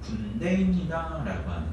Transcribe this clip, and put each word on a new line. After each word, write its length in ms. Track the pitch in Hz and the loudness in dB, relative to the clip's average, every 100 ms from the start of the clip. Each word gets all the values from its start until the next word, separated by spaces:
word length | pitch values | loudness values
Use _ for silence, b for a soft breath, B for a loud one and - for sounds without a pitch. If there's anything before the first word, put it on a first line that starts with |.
군대입니다."라고 1500 | - 107 107 113 175 190 185 180 147 165 165 156 110 92 92 | -6 -4 -4 -2 2 4 4 4 2 -2 -2 -4 -2 -2 -2
하는 180 | 87 - | -2 -2